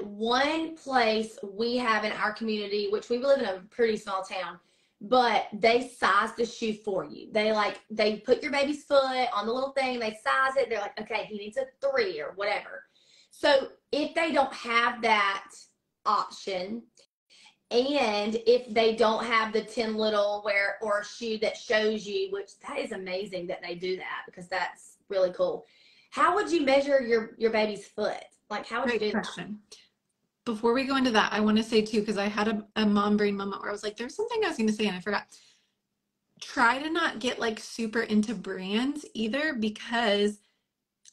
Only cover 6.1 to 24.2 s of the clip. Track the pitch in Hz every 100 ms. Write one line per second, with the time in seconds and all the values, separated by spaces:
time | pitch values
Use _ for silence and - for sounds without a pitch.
6.1 | 202 220 220 233 - 226 208 208 185 147
7.1 | - - 214 214 214 202 - - 220 214
8.1 | 214 - 247 302 285 285 294 - 285 262
9.1 | 254 247 - 220 254 269 277 262 247 220
10.1 | 220 277 269 269 269 233 220 208 - 214
11.1 | 214 185 208 208 262 262 - 277 269 202
12.1 | 151 143 180 202 190 - - - _ _
13.1 | _ _ - 302 277 - - - 277 302
14.1 | 330 330 285 269 - 233 233 240 226 226
15.1 | 214 196 202 - - - _ _ _ 208
16.1 | 202 - - - 185 190 233 - _ _
17.1 | _ _ - - _ - 233 262 294 226
18.1 | 208 208 220 - 247 247 220 226 220 220
19.1 | 220 226 226 220 214 208 - 220 214 220
20.1 | 208 208 208 208 202 202 - 214 202 196
21.1 | - 233 220 208 - - 220 214 214 196
22.1 | 196 190 196 - - - 285 262 196 185
23.1 | 185 202 180 175 - 175 175 185 185 -
24.1 | -